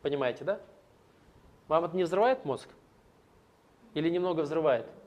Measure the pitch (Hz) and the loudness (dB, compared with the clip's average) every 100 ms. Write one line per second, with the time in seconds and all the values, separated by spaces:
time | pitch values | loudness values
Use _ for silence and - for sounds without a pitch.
0 | 147 139 127 113 147 208 - - _ _ | -2 0 -2 -2 -6 -6 -8 -20 _ _
1 | _ _ - - - - - 156 170 180 | _ _ -20 -20 -20 -20 0 0 2 -2
2 | 170 185 233 262 147 123 - - _ _ | 0 4 4 2 -2 -6 -8 -20 _ _
3 | _ _ _ _ _ _ _ _ - 147 | _ _ _ _ _ _ _ _ -10 -4
4 | 165 175 180 165 143 160 156 120 - - | -2 0 -2 -2 -2 0 2 0 -2 -18